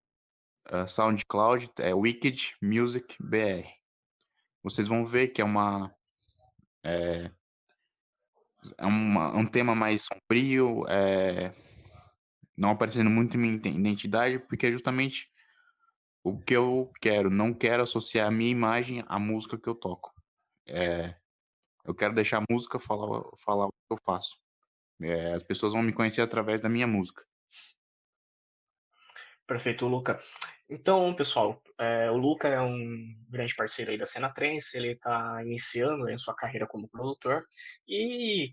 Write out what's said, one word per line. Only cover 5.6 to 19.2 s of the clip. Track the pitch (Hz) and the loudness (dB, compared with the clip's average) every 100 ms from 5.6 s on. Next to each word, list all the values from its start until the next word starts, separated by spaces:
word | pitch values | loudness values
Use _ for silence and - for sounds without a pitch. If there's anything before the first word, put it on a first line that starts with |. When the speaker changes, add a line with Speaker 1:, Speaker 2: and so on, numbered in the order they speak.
| 104 101 95 - _ _ _ _ _ _ _ _ | 2 -2 -6 -12 _ _ _ _ _ _ _ _
Speaker 1:
é, | 80 85 85 85 87 - _ _ _ _ _ _ _ _ _ _ _ _ - - | -4 -2 -2 -4 -6 -14 _ _ _ _ _ _ _ _ _ _ _ _ -20 -4
é | 98 | 2
uma, | 107 110 101 80 107 | 2 4 4 4 2
um | |
tema | 113 123 120 | 2 2 2
mais | 110 110 104 | 2 2 0
sombrio, | - - - 117 135 131 127 113 - | -2 -8 2 2 4 4 4 2 0
é, | 98 98 95 95 90 92 - - - - - - _ _ _ _ | 2 4 4 2 0 -6 -8 -20 -20 -20 -20 -20 _ _ _ _
não | - 101 | -2 0
aparecendo | 107 110 117 110 | 2 0 2 2
muito | 110 117 123 | 4 2 2
minha | 117 | 0
ident-, | 110 107 78 | 0 -2 0
identidade, | 101 101 101 110 123 127 | 0 0 0 0 2 -2
porque | - - 123 | -6 -2 0
é | |
justamente | 123 131 127 135 135 - _ _ _ _ _ _ _ _ _ | 0 -2 0 -2 -4 -12 _ _ _ _ _ _ _ _ _
o | 90 98 | -6 -6
que | 85 | 2
eu | 123 123 127 127 - | 2 4 0 -2 -2
quero. | 113 104 98 | 2 4 4
Não | 98 113 | 2 0
quero | 117 117 120 | 0 2 2
associar | 120 117 - 113 107 | 0 -2 -2 0 2
a | |
minha | 110 117 | 2 2
imagem | 123 110 117 123 123 - | 2 2 0 -2 -6 -6
à | |
música | 104 | -4